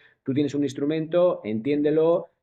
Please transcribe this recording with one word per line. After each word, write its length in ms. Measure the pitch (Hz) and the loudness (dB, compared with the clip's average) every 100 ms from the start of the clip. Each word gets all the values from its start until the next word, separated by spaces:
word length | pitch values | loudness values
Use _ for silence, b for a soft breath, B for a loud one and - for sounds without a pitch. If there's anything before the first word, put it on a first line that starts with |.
| b b | b b
tú 120 | - | -4
tienes 200 | 135 143 | 0 0
un 80 | 143 | 0
instrumento, 800 | 143 127 143 160 160 175 180 - | -4 -2 -4 -2 0 2 2 0
entiéndelo, 840 | 104 214 139 147 147 156 160 170 - _ | -4 -4 -2 0 2 2 2 2 -2 _